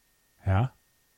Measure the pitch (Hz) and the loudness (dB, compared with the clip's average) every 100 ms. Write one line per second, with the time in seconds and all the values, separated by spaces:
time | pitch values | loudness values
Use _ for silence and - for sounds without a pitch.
0 | _ _ _ _ - 95 127 - _ _ | _ _ _ _ -2 0 -2 -6 _ _
1 | _ | _